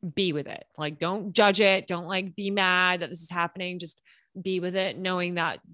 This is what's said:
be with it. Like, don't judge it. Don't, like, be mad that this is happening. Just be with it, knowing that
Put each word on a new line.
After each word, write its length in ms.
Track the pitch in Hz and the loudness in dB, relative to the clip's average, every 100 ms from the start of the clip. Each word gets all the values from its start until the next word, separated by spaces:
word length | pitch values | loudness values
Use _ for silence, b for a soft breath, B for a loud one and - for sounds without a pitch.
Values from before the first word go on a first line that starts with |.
| 180 | -6
be 180 | 175 185 | -2 0
with 160 | 147 143 | 0 -4
it. 160 | - - - | -10 -14 -8
Like, 200 | 151 147 | -8 -4
don't 340 | 165 202 196 | -4 -2 0
judge 260 | 175 208 190 | 4 6 6
it. 260 | 202 190 - | 6 4 0
Don't, 200 | 175 170 | -6 -4
like, 280 | 190 190 | -4 -4
be 160 | 170 196 | -6 -2
mad 500 | 202 185 180 180 180 | 2 4 4 4 2
that 100 | 170 | -2
this 120 | 175 | -6
is 80 | 165 | -6
happening. 480 | 180 170 190 180 180 | -2 -2 -4 -8 -6
Just 220 | 170 - b b b 190 | -10 -12 b b b -8
be 200 | 190 185 | -2 0
with 140 | 180 185 | 0 0
it, 220 | 190 120 | -2 -2
knowing 360 | 185 180 175 | -2 -2 -2
that 260 | 175 165 104 - | -2 -2 -4 -12